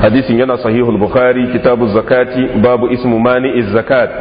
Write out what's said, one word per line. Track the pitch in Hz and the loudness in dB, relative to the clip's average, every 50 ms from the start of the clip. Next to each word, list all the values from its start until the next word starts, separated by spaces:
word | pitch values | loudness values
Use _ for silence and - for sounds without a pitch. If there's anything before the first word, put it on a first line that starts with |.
| 117 | 2
Hadisin | 110 107 135 131 - 117 117 | 2 2 2 0 0 0 0
yana | 127 131 123 120 | 0 0 -2 -4
sahihul | 110 113 110 120 123 120 107 95 | -2 -2 0 0 0 0 0 0
Bukhari, | 101 98 90 131 127 127 123 127 123 123 | -2 0 0 2 2 2 2 0 -2 -2
kitabu | 123 113 - 127 123 117 120 110 | -2 0 0 0 2 2 0 0
zakati, | 98 110 - - 131 123 123 123 - 127 127 - - 107 | 0 -2 0 0 0 0 0 0 -2 -4 -4 -2 0 0
babu | 104 123 123 117 120 120 | 2 2 2 0 0 -2
ismu | 123 120 123 123 117 113 | -2 -2 0 0 0 2
mani'iz | 117 123 127 127 127 139 135 123 110 98 | 2 2 0 0 0 -2 -2 -2 -2 0
zakat. | 101 113 110 - 135 123 113 98 - 92 | -2 -2 0 0 0 0 0 -2 -4 -10